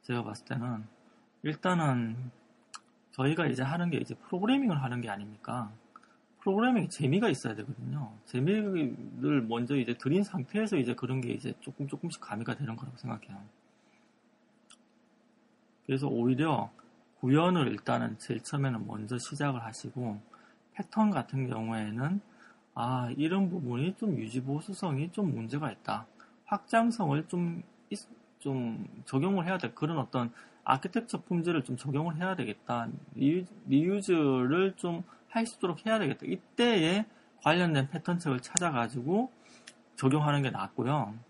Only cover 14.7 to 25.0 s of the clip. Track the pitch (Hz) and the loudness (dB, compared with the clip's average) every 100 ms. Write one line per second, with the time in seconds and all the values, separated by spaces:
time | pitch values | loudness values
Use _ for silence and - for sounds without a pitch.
14.7 | - _ _ _ _ _ _ _ _ _ | -20 _ _ _ _ _ _ _ _ _
15.7 | _ - 135 139 117 117 127 160 127 107 | _ -2 0 2 2 2 4 2 2 -2
16.7 | - - _ _ _ 127 147 175 180 123 | -10 -20 _ _ _ 4 6 6 4 2
17.7 | 107 - 120 120 110 - 113 - 147 139 | 0 0 0 0 -6 -4 -4 -2 -2 0
18.7 | 117 104 104 107 120 - 143 147 127 113 | -2 -4 -8 -6 -6 -6 -2 -2 -2 -6
19.7 | 107 123 123 123 104 - - - _ _ | -10 -10 -6 -6 -6 -12 -20 -20 _ _
20.7 | - 202 214 220 165 117 135 127 113 110 | -12 -6 2 4 2 -2 -2 -2 -2 -2
21.7 | 113 107 110 139 202 - - - - _ | -2 -4 -2 -2 -2 -6 -20 -20 -20 _
22.7 | - 120 127 120 - 156 190 190 180 127 | -6 -2 0 -2 -2 0 2 0 0 -2
23.7 | 120 160 196 220 131 110 123 131 143 185 | -2 -2 -2 -2 -2 -2 -4 -2 -4 -4
24.7 | 190 185 135 | -6 -2 -2